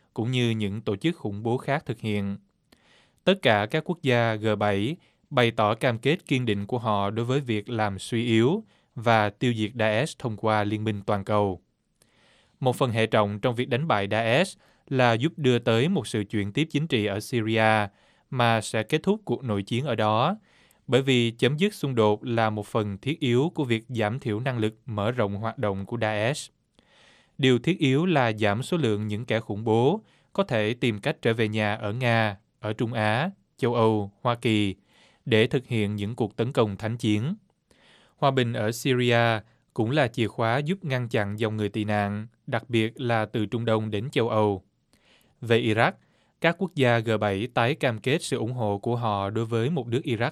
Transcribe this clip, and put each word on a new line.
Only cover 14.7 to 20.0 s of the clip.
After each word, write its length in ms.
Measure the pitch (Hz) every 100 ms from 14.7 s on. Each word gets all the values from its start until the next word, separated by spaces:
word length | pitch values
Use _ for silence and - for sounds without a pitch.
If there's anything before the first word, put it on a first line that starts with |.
| _ -
là 240 | 131 123
giúp 200 | 113 127 -
đưa 220 | 131 120
tới 300 | 120 113 117
một 180 | 131 110
sự 180 | 113
chuyển 280 | 101 104 101
tiếp 160 | 117 156
chính 160 | 143 160
trị 200 | 117 104
ở 140 | 98
Syria 680 | - 120 110 110 110 110 101 - _ _ _
mà 300 | 131 120 113
sẽ 220 | - 113
kết 200 | 107 156
thúc 180 | 190 214
cuộc 200 | - 160
nội 180 | 131 101
chiến 220 | 98 123
ở 100 | 143
đó, 420 | 113